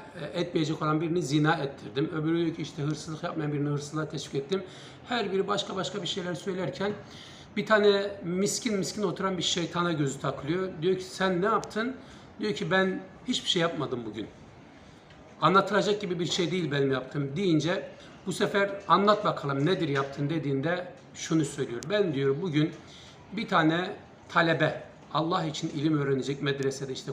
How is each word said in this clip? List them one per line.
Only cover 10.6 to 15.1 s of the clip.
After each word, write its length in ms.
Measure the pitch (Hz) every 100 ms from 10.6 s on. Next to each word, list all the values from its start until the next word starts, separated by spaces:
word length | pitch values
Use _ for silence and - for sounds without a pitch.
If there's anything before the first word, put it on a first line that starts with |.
| 190 156
Diyor 160 | 175 185
ki, 60 |
"Sen 380 | - - 190 175
ne 40 | 208
yaptın?" 500 | 208 - 214 247 - - - - -
Diyor 140 | 208
ki, 160 | - 165
"Ben 320 | 190 190 185 - - -
hiçbir 200 | 247 -
şey 140 | 175
yapmadım 380 | 165 160 123 120 110
bugün. 200 | 104 98 - - - - - - - -